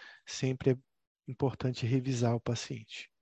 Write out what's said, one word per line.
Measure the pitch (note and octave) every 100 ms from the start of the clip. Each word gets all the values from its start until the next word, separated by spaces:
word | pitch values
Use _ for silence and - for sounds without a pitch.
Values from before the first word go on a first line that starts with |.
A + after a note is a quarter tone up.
| - - -
sempre | - C3 C3 C3+
é | B2+ _ _ _ _ -
importante | B2 C3+ - B2+ B2 A#2
revisar | C3+ B2+ B2 A#2+
o | A#2
paciente. | - A#2 - A#2+ A2 - - _